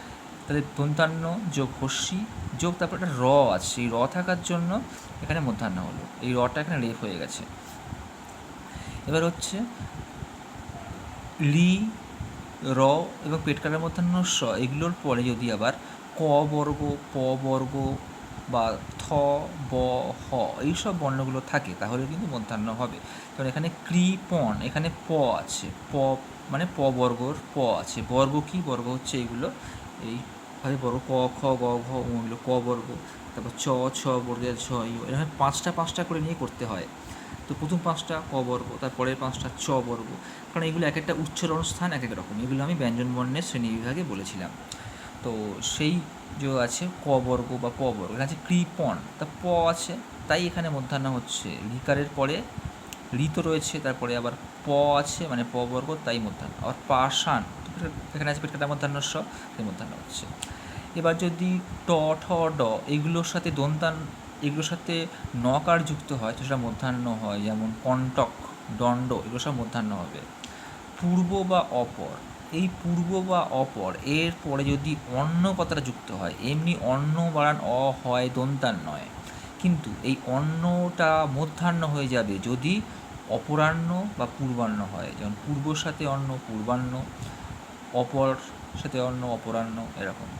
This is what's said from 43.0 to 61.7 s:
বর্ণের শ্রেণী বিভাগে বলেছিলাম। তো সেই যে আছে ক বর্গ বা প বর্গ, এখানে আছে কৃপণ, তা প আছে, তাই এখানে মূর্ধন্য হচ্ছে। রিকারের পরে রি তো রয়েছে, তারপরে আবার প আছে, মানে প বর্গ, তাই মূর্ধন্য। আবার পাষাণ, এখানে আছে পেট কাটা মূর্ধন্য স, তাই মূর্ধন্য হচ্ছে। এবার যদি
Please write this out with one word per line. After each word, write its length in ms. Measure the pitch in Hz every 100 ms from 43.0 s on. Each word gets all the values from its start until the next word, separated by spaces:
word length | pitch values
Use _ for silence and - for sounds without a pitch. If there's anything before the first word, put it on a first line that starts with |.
| 123
বর্ণের 320 | 123 123 139 175
শ্রেণী 220 | 131 113
বিভাগে 340 | 113 117 151
বলেছিলাম। 480 | 160 98 95 98 90 - - - - - - -
তো 100 | 123 110 107 98
সেই 320 | - - 151 175 151 - - -
যে 80 | 139 131
আছে 240 | 120 - 180 180
ক 40 | 147 135
বর্গ 300 | 127 123 123 123
বা 80 | 120
প 120 | - 131
বর্গ, 160 | 107 90
এখানে 160 | 113 139
আছে 120 | 160
কৃপণ, 520 | - 180 170 - 143 - - -
তা 100 | 156 -
প 40 | 180 170 165
আছে, 240 | 170 - 208 - - -
তাই 160 | 160 175
এখানে 200 | 170 165
মূর্ধন্য 380 | 139 127 139 135
হচ্ছে। 380 | 127 - - 98 65 104
রিকারের 380 | 127 139 139 143 -
পরে 200 | 135 170 - - - - - - -
রি 140 | 123 156
তো 120 | 170
রয়েছে, 340 | 160 160 - 156
তারপরে 320 | 135 127 120 120
আবার 160 | 120 123 - -
প 40 | 147 143 147 143
আছে, 240 | 143 - 165
মানে 160 | 123 120
প 40 | 123 123
বর্গ, 200 | 127 135 156
তাই 140 | 123 117
মূর্ধন্য। 360 | 107 - 69 -
আবার 160 | 117 127 -
পাষাণ, 540 | 131 135 - - 131 95 - - - 165 151 -
এখানে 160 | 151 147
আছে 100 | 147
পেট 100 | 151
কাটা 160 | 139 143
মূর্ধন্য 300 | 143 143 143
স, 120 | 143 156 214 - -
তাই 140 | - 107
মূর্ধন্য 260 | 90 - -
হচ্ছে। 280 | - - - - - - - - - 170
এবার 200 | 165 165
যদি 320 | 180 165 180 180 -